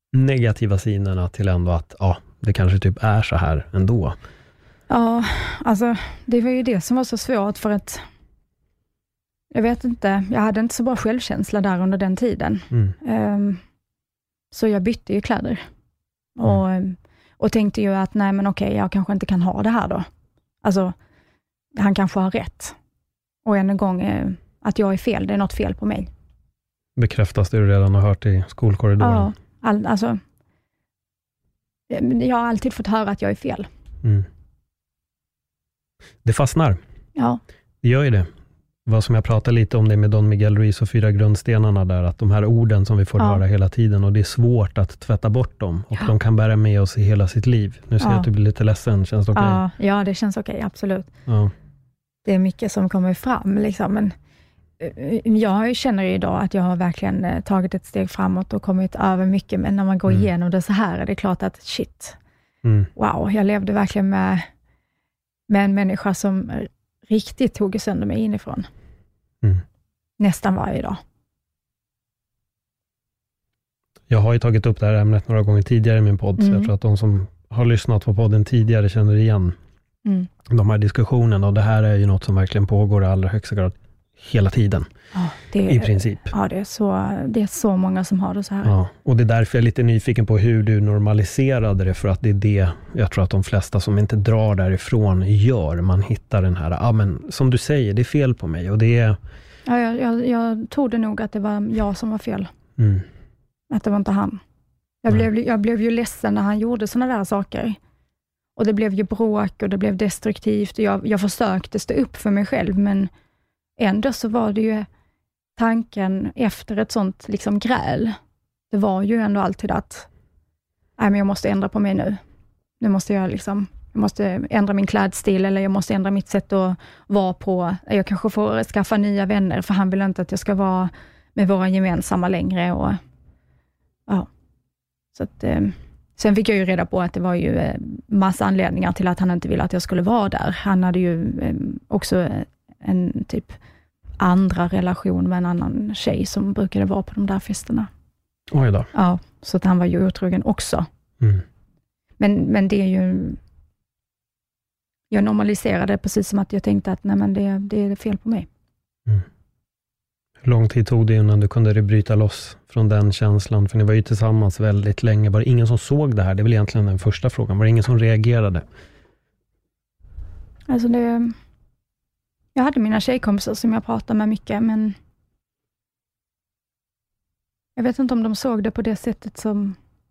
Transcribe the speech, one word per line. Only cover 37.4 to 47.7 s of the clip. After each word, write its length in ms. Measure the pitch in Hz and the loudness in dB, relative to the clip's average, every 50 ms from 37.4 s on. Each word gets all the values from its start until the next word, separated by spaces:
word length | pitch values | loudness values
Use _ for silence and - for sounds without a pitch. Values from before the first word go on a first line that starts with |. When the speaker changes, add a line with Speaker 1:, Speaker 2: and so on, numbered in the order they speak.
| - _ - _ _ _ _ _ | -6 _ -20 _ _ _ _ _
Speaker 1:
Det 80 | - 120 | 0 2
gör 140 | 123 135 147 | 2 2 2
ju 60 | 139 | 2
det. 160 | 113 98 90 - - - - _ _ _ _ _ _ _ - | 2 2 0 -2 -6 -16 -20 _ _ _ _ _ _ _ -4
Vad 200 | - 110 110 104 | 0 0 0 2
som 120 | - 117 | 2 0
jag 80 | 110 - | 0 2
pratade 320 | - 113 107 - - 120 | 0 0 0 0 2 2
lite 220 | 117 110 - - 117 | 2 2 2 2 2
om 120 | 107 107 | 4 4
det 80 | 104 104 | 4 4
med 120 | 104 104 | 2 4
Don 200 | 104 107 107 107 | 4 4 4 4
Miguel 280 | 107 101 104 104 104 104 | 4 4 2 4 4 4
Ruiz 240 | 110 107 104 - | 2 2 2 0
och 80 | - 101 | -2 0
fyra 220 | - 117 107 107 | 0 2 2 2
grundstenarna 720 | 104 101 107 107 107 98 - - 113 107 107 107 101 98 95 | 4 4 4 4 2 2 2 0 2 4 4 4 4 2 2
där, 180 | 92 92 90 90 | 2 0 0 0
att 140 | 87 87 - | 0 -2 0
de 140 | 110 101 | 2 2
här 140 | 101 104 104 | 4 4 4
orden 400 | 107 117 117 117 110 110 101 95 | 4 4 4 4 4 4 2 2
som 120 | - 110 101 | 4 4 2
vi 80 | 98 | 2
får 160 | - - 104 | 2 2 2
Speaker 2:
Ja. 40 | 107 104 | 2 4
Speaker 1:
höra 180 | 101 98 95 | 4 2 2
hela 240 | 95 104 101 95 95 | 2 2 2 2 2
tiden, 340 | - - 113 107 101 98 98 | 2 2 2 4 4 4 4
och 100 | 98 101 | 4 4
det 60 | 104 | 2
är 40 | 101 | 2
svårt 540 | - - - 117 120 123 117 104 98 - - | 0 0 2 2 4 4 2 2 0 0 -2
att 220 | 98 - - - | -2 -2 -4 -6
tvätta 300 | - - 113 98 - 110 | -4 -2 -2 0 0 0
bort 300 | 104 127 127 - - - | 0 0 0 -2 -4 -6
dem, 240 | 110 92 85 87 101 - | -6 -4 -4 -4 -4 -6
och 100 | 110 101 | -6 -4
Speaker 2:
Ja. 60 | - - | 0 2
Speaker 1:
de 120 | 110 107 | 2 2
kan 160 | - 110 110 | 4 4 4
bära 200 | 107 107 110 110 | 4 4 4 4
med 260 | 107 107 107 104 101 | 4 4 4 4 2
oss 160 | 98 98 - - | 2 2 2 2
i 40 | |
hela 260 | 101 101 107 101 101 90 | 2 4 4 4 2 2
sitt 180 | - 113 104 | 0 0 2
liv. 340 | 127 120 113 104 98 | 2 2 2 2 -2